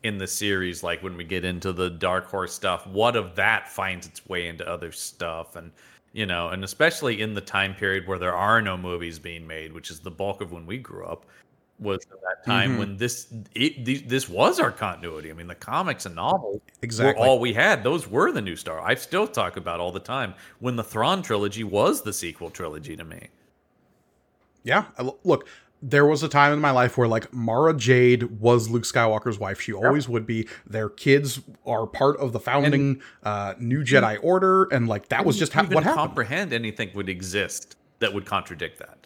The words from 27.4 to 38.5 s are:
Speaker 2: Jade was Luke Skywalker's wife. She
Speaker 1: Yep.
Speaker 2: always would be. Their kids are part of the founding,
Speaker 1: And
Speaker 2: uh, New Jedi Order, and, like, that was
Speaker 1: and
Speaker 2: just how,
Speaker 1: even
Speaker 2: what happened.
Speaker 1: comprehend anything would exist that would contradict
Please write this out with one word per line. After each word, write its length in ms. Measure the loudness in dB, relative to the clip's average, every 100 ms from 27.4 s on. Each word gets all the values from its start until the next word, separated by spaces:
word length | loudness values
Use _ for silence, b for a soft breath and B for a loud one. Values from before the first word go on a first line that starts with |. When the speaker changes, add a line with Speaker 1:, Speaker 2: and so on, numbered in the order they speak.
| 0 4 4
Speaker 2:
Jade 640 | 4 6 8 8 6 2 2
was 280 | 6 6 4
Luke 160 | 0
Skywalker's 560 | 0 2 4 2 -2 -4
wife. 200 | -4 -6
She 120 | -6
Speaker 1:
Yep. 100 | 0
Speaker 2:
always 240 | 2 2 2
would 160 | -4 -2
be. 200 | -4 -4 B
Their 240 | -8 -4 -4
kids 520 | -2 4 6 4 -6 -12 -18 -4
are 200 | -2 -2
part 280 | 2 2 4
of 140 | -2
the 60 | -2
founding, 340 | 0 2 4
Speaker 1:
And 300 | 4 2 0 B B
Speaker 2:
uh, 300 | -6 -4 -4 -6
New 240 | -2 0
Jedi 360 | 4 6 6 2
Order, 420 | 2 4 6 4
and, 220 | 4 2 0
like, 220 | -2 -2
that 160 | 0
was 120 | 2 2
Speaker 1:
and 40 |
Speaker 2:
just 120 | 0
how, 100 | 2
Speaker 1:
even 100 | 2
Speaker 2:
what 80 | 4
happened. 160 | 4 2
Speaker 1:
comprehend 540 | 0 -2 -4 -2 -2
anything 380 | -4 -4 -6 -8
would 140 | -6 -6
exist 680 | -6 -4 -2 -2 -6 -14 -20 _ _
that 160 | -2
would 100 | -2 -4
contradict 520 | -4 -4